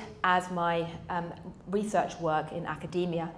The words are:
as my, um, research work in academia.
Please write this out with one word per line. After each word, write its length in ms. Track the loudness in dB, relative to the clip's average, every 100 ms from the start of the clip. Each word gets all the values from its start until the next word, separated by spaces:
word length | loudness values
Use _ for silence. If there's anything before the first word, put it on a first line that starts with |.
| -6 0
as 260 | 4 4 4
my, 360 | 0 2 2 0 -6 -4
um, 240 | -2 -2 -8 -12 -14 -2
research 480 | 0 2 2 2 0
work 320 | 2 2 0
in 140 | -4 -4
academia. 680 | -6 -2 0 0 0 -2